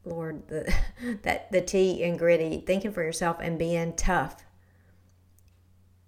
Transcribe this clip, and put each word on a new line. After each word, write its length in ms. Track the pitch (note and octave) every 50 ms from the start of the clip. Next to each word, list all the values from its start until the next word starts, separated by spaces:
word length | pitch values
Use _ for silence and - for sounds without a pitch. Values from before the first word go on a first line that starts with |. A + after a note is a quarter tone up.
| -
Lord, 420 | F3+ E3+ E3 D#3+ D#3+ D#3 D3 - -
the, 260 | - - - - F#3+ - - - - -
<laughs> 240 | A#3+ A#3+ A#3 G3+
that, 280 | - - - - - -
the 100 | G3+ F3+
T 400 | F3 F3+ - F#3+ F#3+ F#3 F3 -
in 140 | E3+ F3 E3+ D#3
gritty, 440 | E3+ E3+ E3+ D#3+ D#3+ D#3+ D#3+ D#3 E3
thinking 260 | - F#3 G3 G3 G#3+
for 100 | G3+ F#3
yourself 360 | E3 D#3+ E3 - F3+ E3+ E3+ -
and 180 | - E3 E3 D#3+
being 360 | E3 E3 E3+ E3+ E3+ E3+ D#3+
tough. 500 | - - F#3+ F3+ E3 C3+ D#3+ - - - - _ - _ _ _ _ _ _ - _ _ _ _ _ _ _ _ _ _ - _ _ _ _ _ _ _ _ _ _ _